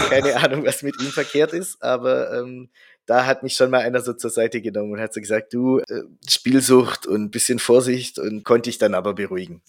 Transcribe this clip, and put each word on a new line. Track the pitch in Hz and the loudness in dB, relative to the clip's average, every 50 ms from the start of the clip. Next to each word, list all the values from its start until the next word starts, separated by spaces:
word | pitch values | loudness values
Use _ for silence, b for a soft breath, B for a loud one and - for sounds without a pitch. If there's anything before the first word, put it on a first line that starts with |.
| - - | 0 2
keine | 135 135 139 143 120 | 2 2 2 2 2
Ahnung, | - 165 139 135 151 143 | 2 0 0 0 0 -2
was | 135 - - 143 | -2 -2 -2 -4
mit | 139 - - | -8 -6 -6
ihm | 131 143 - | -8 -6 -4
verkehrt | 156 135 - - 147 156 156 165 | -4 -4 0 0 0 0 0 0
ist, | 175 190 - - - | -4 -8 -8 -10 -6
aber, | - 127 127 120 123 127 131 131 127 - 123 | -4 -2 -2 0 0 0 0 0 -2 -4 -4
ähm, | 123 123 127 127 123 127 - b b b b b b _ | -6 -8 -8 -12 -16 -18 -20 b b b b b b _
da | - 117 127 127 | 0 2 2 4
hat | 131 131 - 135 | 2 0 0 -2
mich | 131 - | -4 0
schon | - 131 131 | 2 2 4
mal | 127 127 | 4 2
einer | 113 120 127 123 | 2 0 -2 -2
so | 110 120 120 | -2 -4 -6
zur | - - 117 | -6 -6 -4
Seite | - 113 113 113 123 117 | 0 0 0 0 0 -4
genommen | 104 110 98 104 104 104 104 | -6 -4 -4 -4 -4 -4 -6
und | 107 | -6
hat | 110 107 - | -8 -8 -8
so | 113 | -10
gesagt, | 101 101 107 107 107 - - | -4 -2 -2 -2 -2 -4 -4
„Du, | 123 127 131 131 135 | -2 0 2 2 2
äh, | - - 117 107 - - _ _ - - | 0 -2 -6 -10 -10 -12 _ _ -4 -4
Spielsucht | - - - 127 131 135 127 127 127 127 120 110 - - - | -4 -2 2 2 2 4 6 8 8 6 6 4 0 -6 -4
und | - 95 107 107 | -4 -2 -2 -2
ein | 104 | -4
bisschen | 107 117 - - 123 117 | -4 -4 -2 -2 -2 0
Vorsicht“, | - - 120 131 120 127 123 127 120 - - - | 2 4 6 6 6 4 0 -2 -4 -8 -8 -6
und | 71 107 107 107 - | -6 -6 -6 -6 0
konnte | - 120 120 120 120 | 2 2 2 2 0
ich | 110 | -2
dann | - 110 104 95 | 0 2 2 2
aber | 92 90 104 98 | 0 -2 -2 -4
beruhigen. | 101 101 - 92 92 92 85 85 82 _ | -4 -6 -6 -6 -6 -8 -8 -12 -18 _